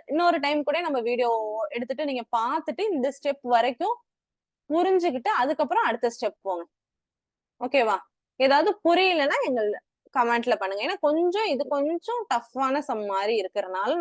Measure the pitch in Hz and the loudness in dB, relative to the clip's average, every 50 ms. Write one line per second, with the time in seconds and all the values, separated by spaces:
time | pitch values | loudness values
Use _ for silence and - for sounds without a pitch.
0 | - - 277 330 349 349 339 285 285 285 302 294 277 294 294 339 349 311 277 247 | -6 -4 -2 2 2 2 2 2 0 0 0 0 0 0 -2 -2 -2 -2 -2 -2
1 | 220 240 240 233 247 233 226 220 214 214 214 220 226 - - 240 247 - - - | 0 0 0 2 2 2 2 0 -2 -4 -4 -6 -6 -6 -4 -8 -6 -6 -4 -4
2 | 311 285 262 240 220 - 240 226 226 254 302 330 - 311 - - 415 427 349 262 | -4 -4 -4 -6 -6 -2 -2 -2 0 0 -2 -4 -4 -6 -4 -2 -2 -2 0 0
3 | 240 277 262 - - 285 277 277 - 240 240 226 233 269 240 - 339 440 480 - | -2 -2 -4 -4 -4 -4 -4 -4 0 2 4 4 4 2 -2 -2 -2 -2 -2 -4
4 | _ _ _ _ _ _ _ _ _ _ _ _ _ - 302 339 359 381 381 359 | _ _ _ _ _ _ _ _ _ _ _ _ _ 0 0 2 4 4 2 2
5 | 339 339 247 247 - 415 415 269 247 285 302 - 285 262 359 453 415 254 226 240 | 2 0 -2 -2 -2 -2 0 0 0 0 0 -2 0 0 2 0 2 0 0 0
6 | 254 233 - - 240 202 - _ - 190 359 339 339 _ _ _ _ _ _ _ | -2 -4 -2 -2 -6 -6 -6 _ -6 -6 -6 -6 -6 _ _ _ _ _ _ _
7 | _ _ _ _ _ _ _ _ _ _ _ - 247 262 - 269 233 220 196 - | _ _ _ _ _ _ _ _ _ _ _ -8 -6 0 2 2 2 2 0 -2
8 | - _ _ _ _ _ _ - 262 269 277 294 330 415 - - - 330 349 359 | -4 _ _ _ _ _ _ 2 4 4 4 4 4 2 0 2 2 2 4 4
9 | 381 370 349 302 277 294 - 571 480 302 254 226 208 208 202 - _ _ _ _ | 4 2 2 2 2 0 0 0 0 0 0 0 0 -2 -2 -6 _ _ _ _
10 | _ _ - 247 240 233 240 233 233 247 214 - 196 190 196 202 233 330 403 - | _ _ -2 0 2 2 2 0 2 0 0 0 0 -6 -4 -4 -4 -4 -4 0
11 | 311 294 302 330 349 359 359 427 453 370 277 240 285 - 285 285 285 311 339 339 | 0 2 2 2 2 2 0 0 0 0 0 -2 -2 -2 -2 -2 0 -2 -2 -4
12 | - 453 480 480 403 - 247 233 233 - - 262 269 262 269 294 277 - 233 214 | -6 -6 -6 -6 -4 -4 -4 -4 -4 -6 -4 -4 -2 0 0 -2 -2 -4 -6 -6
13 | 208 202 196 196 202 214 233 208 185 - - 208 190 185 185 190 202 247 320 349 | -4 -2 -2 -2 0 0 0 0 -2 -2 -4 -6 -6 -4 -4 -4 -2 0 0 0